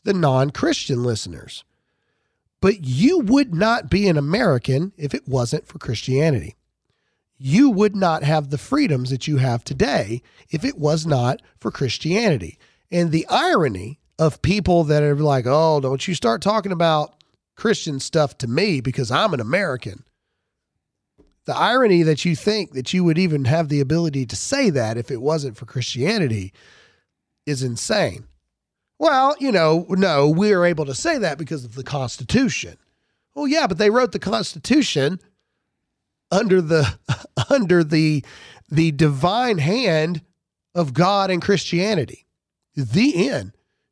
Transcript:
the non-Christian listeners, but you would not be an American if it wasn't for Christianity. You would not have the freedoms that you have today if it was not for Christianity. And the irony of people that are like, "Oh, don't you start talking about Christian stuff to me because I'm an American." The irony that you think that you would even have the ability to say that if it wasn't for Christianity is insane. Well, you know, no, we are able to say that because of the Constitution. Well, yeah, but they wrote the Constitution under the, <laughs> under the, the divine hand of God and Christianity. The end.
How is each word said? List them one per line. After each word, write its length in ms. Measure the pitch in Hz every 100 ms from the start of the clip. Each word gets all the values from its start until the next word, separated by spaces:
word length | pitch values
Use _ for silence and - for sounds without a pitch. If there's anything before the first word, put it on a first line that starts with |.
the 80 | -
non-Christian 920 | 185 147 131 123 - 339 - - 123
listeners, 640 | 123 107 95 80 - - - _ _ _ _ _ _ _ _ -
but 240 | 185 202
you 360 | 131 127 247 359
would 340 | 208 277 269
not 340 | 165 214 - 139
be 200 | 185 202
an 80 | 151
American 760 | 143 202 220 127 - 131 190 -
if 180 | 147
it 140 | 262 -
wasn't 380 | 131 120 156 -
for 120 | 151
Christianity. 800 | - 113 - 131 160 123 69 - _ _ _ _ _ _ _ _
You 320 | 135 180 285
would 240 | 196 208
not 300 | 196 185 156
have 260 | 147 156 139
the 80 | 143
freedoms 520 | - 277 254 131 127
that 180 | 135 -
you 80 | 139
have 260 | 131 120
today 580 | - 131 - 131 104 120 _ _ -
if 140 | 160
it 120 | 247 220
was 300 | 147 160 160
not 340 | 135 123 - _ _
for 100 | -
Christianity. 880 | - 127 - 156 196 233 131 80 - _ _ -
And 220 | 175 170
the 140 | 160 -
irony 720 | 214 349 277 147 92 104 147 _ -
of 240 | 160 -
people 400 | - 208 175 175
that 200 | 151 151
are 100 | 147
like, 300 | 143 151 135 120
"Oh, 320 | 147 160 147
don't 260 | 131 135 -
you 60 |
start 280 | 160 240 226
talking 300 | 190 220 196
about 420 | 170 170 156 151 _ _ _ _
Christian 460 | - - - 165 135
stuff 360 | - 165 147 -
to 100 | 117
me 320 | 135 214 143
because 300 | 127 127 117
I'm 200 | 139 208
an 60 | 143
American." 640 | 110 180 180 127 110 92 - _ _ _ _ _ _ _ _ _ _ _ _ _
The 120 | - 131
irony 460 | 180 254 233 175
that 220 | 160 151
you 100 | 175
think 380 | 151 208 214 180
that 200 | 131 127
you 120 | 180
would 140 | 175 160
even 260 | 185 147
have 240 | 127 160 151
the 120 | 147
ability 460 | 131 165 165 139 117
to 100 | -
say 320 | - 277 247
that 280 | 139 110 117
if 120 | 113
it 120 | 123
wasn't 340 | 135 160 139 107
for 80 |
Christianity 880 | 117 131 120 120 151 226 143 107 92 _ _ _ _ _ _ _ _ _ -
is 160 | 131
insane. 640 | 127 113 - 214 143 90 - _ _ _ _ _ _ -
Well, 380 | 311 262 269 294
you 140 | 269
know, 340 | 190 160 165 175
no, 380 | 190 190 143 147
we 240 | 165 214
are 120 | 190
able 200 | 175 160
to 100 | 139
say 240 | 131 330 302
that 200 | 185 147
because 260 | 151 151
of 100 | 120 127
the 80 |
Constitution. 920 | 131 143 127 - 117 240 247 - 87 - _ _ _ _ _
Well, 120 | - 285
yeah, 200 | 320 247
but 100 | 170
they 120 | 202
wrote 200 | 233 254
the 60 | 151
Constitution 1040 | 170 220 - 156 - 285 226 151 139 185 _ _ _ _ _ _ _ _ _ _ -
under 280 | 185 214 185
the, 380 | 156 160 117 - - 131
<laughs> 260 | - - -
under 360 | 277 185 180
the, 400 | 151 156 156 151 - - - - -
the 220 | 147 165
divine 680 | 139 156 135 175 220 254 190
hand 640 | 143 233 226 156 160 160 - _ _ _ _
of 180 | 175 151
God 380 | 123 180 202 196
and 100 | 180
Christianity. 880 | 196 196 - 170 202 196 117 - _ _ _ _ _
The 540 | - 120 139 269 170 254
end. 220 | 165 98 - _ _ _